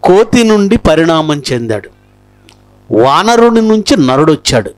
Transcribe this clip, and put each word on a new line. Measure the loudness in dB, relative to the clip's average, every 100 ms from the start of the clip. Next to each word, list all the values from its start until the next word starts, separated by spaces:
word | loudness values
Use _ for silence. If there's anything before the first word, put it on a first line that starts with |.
కోతి | 2 2 2 0
నుండి | 2 0 0 0
పరిణామం | 0 0 0 0 -2 -6 -4
చెందాడు, | -8 -6 -8 -10 _ _ _ _ _ _ _ _ _ _
వానరుని | 0 2 0 0 2 2 2
నుంచి | 0 -2 0 0 0
నరుడొచ్చాడు. | 0 0 0 -2 -4 -4